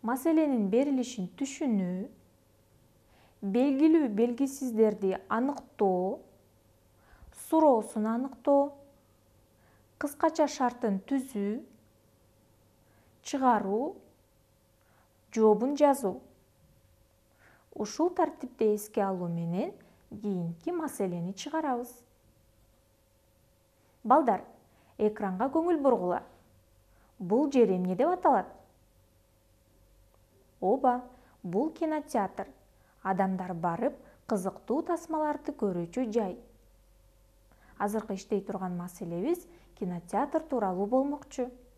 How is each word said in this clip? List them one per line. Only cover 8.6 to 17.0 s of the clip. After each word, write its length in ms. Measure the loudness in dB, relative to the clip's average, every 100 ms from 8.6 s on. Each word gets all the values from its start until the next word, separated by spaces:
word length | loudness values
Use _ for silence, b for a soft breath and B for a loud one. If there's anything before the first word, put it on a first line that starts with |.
| 2 -4 -20 _ _ _ _ _ _ b b b b _
кыскача 480 | -8 -2 -2 2 0
шартын 540 | 2 -2 0 -2 -2
түзүү, 540 | -2 -4 -4 -6 -4 -6 -10 -20 _ _ _ _ _ _ _ _ _ _ b b b b -6
чыгаруу, 680 | 0 4 4 2 -2 -2 -6 -20 _ _ _ _ _ _ _ b b b _ _ 4
жообун 400 | 6 6 2 4
жазуу. 460 | 4 4 -2 -6 -14 _ _ _ _ _ _ _